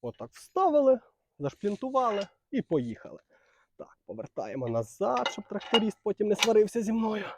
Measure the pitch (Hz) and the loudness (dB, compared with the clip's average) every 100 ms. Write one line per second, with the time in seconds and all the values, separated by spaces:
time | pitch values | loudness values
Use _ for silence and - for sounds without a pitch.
0 | 123 - 117 - - - 381 294 269 254 | -10 -10 -16 -16 -6 2 4 6 6 4
1 | _ _ _ _ 143 - 202 202 262 262 | _ _ _ _ -6 -4 -4 -4 -2 0
2 | 247 202 196 _ _ 269 - 156 120 110 | 0 0 -4 _ _ -4 0 -2 -2 -8
3 | - - _ _ _ _ _ _ - _ | -14 -20 _ _ _ _ _ _ -20 _
4 | _ 107 107 - 110 117 123 113 113 - | _ -12 -10 -8 -8 -6 -2 -2 -4 -4
5 | 208 247 247 - - 208 - 226 220 - | -2 0 -2 -6 -10 -10 -2 0 0 -4
6 | - 196 214 202 226 220 208 233 208 226 | -6 -2 0 2 4 4 4 2 -2 0
7 | 220 214 190 | 0 -4 -8